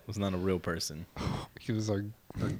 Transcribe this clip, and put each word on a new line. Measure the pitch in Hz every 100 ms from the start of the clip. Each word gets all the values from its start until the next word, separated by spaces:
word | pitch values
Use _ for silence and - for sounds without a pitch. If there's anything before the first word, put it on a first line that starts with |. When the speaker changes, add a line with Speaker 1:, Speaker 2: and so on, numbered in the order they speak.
| -
Speaker 1:
was | 104
not | 98
a | 90
real | 95 90
person. | 87 82 - 76 87 - 85 - - -
Speaker 2:
He | -
was | 110 110
a, | 101 104 - - -
a | 107